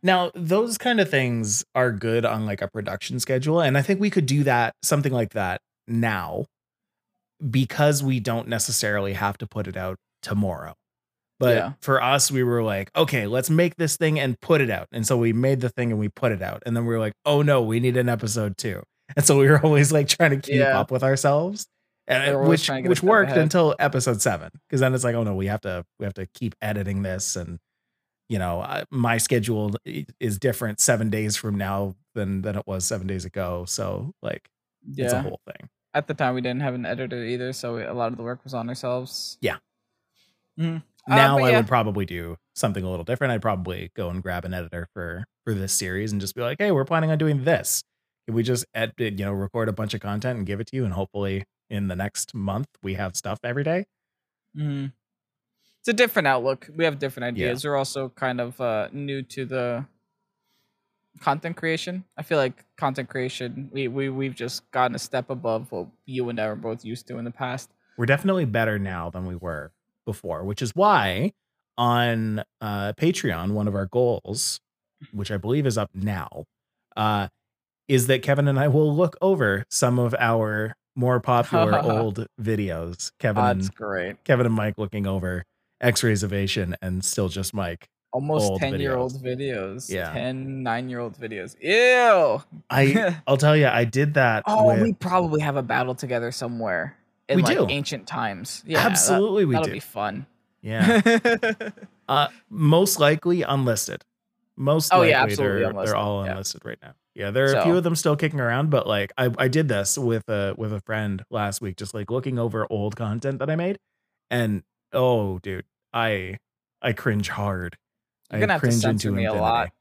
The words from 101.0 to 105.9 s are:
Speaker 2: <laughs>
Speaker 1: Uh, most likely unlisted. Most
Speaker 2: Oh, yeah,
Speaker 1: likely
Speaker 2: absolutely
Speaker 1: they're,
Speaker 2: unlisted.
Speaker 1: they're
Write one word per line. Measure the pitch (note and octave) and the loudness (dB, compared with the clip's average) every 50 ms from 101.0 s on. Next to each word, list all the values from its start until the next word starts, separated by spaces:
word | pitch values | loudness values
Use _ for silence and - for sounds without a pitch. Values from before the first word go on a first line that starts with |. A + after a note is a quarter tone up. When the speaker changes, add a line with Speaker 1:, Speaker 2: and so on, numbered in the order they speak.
| G3+ | 6
Speaker 2:
<laughs> | A3+ A#3 A3+ - A#3+ A#3 A3 - A3+ A3 - A3+ A3 - - - - _ _ _ - | 6 4 4 4 2 0 2 0 -2 -4 -4 -8 -12 -12 -14 -20 -20 _ _ _ 0
Speaker 1:
Uh, | C3+ C#3+ C#3+ - - - _ _ | 2 2 2 0 -2 -12 _ _
most | G#2+ G3 D#3+ D3 D#3 E3+ F#3+ G3 - - | -4 2 4 6 6 6 6 4 4 4
likely | D3+ C#3+ D#3 D#3+ - F3 F3 F3+ D#3 | 4 4 4 4 2 0 2 2 2
unlisted. | - C#3 C#3 C3+ B2 A2+ - - - - - _ _ _ _ _ _ _ _ _ _ _ | 0 0 0 2 2 0 0 -2 -6 -8 -10 _ _ _ _ _ _ _ _ _ _ _
Most | - C#3 C#3 D3 D#3+ D#3 - F3+ | -4 0 2 2 2 2 4 6
Speaker 2:
Oh, | F#3 F3 | 6 6
yeah, | E3 D3 C3 C3 | 6 6 4 4
Speaker 1:
likely | - G2+ | 2 2
Speaker 2:
absolutely | G2+ C#3+ G2+ G2 G2+ | 0 0 0 2 2
Speaker 1:
they're, | A#2 G#2+ | 0 0
Speaker 2:
unlisted. | G#2+ G2 F#2+ | -2 -2 -2
Speaker 1:
they're | G#2+ | 0